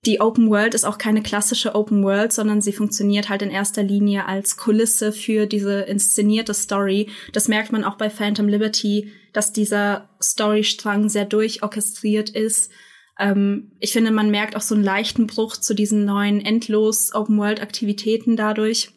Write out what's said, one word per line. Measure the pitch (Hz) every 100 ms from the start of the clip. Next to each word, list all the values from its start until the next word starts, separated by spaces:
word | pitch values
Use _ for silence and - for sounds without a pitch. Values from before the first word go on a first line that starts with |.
die | - 208
Open | 226 226 226
World | 208 220
ist | 226
auch | 208 202
keine | 220 214
klassische | 214 208 208 240 220 214
Open | 214 208
World, | 196 196 226
sondern | 220 214 208
sie | 202
funktioniert | 202 208 - 208 202 208
halt | 202
in | 202
erster | 190 202 -
Linie | 196 202 202 196 -
als | 196 202 -
Kulisse | - 214 233 - 214
für | 214 - 214 208
diese | 214 196 202
inszenierte | 190 202 - - 208 214 220
Story. | 208 - 202 196 196 208 - -
Das | 214 220
merkt | 214 214
man | 220
auch | 202
bei | - 214
Phantom | 214 208 208 208
Liberty, | 208 214 214 208 208 208 - _
dass | 214 208
dieser | - 208 208 202 202 - _
Storystrang | - - 214 214 214 - 214 202 208
sehr | 202
durchorchestriert | 202 214 220 226 208 214 - - 214 214 214
ist. | 220 220 214 - - - - _ -
Ähm, | 202 196 202 202 - _
ich | -
finde, | 226 226
man | 220 214
merkt | 208 214 214
auch |
so | -
einen | 214
leichten | 196 196 220 - 220
Bruch | - 220 -
zu | -
diesen | 208 208 208
neuen | 202 202 202 208
endlos | 202 226 226 214 214 214 -
Open | 214 214 214
World | 208 214
Aktivitäten | 208 - 208 202 220 226 233 226
dadurch | 214 214 220 226 -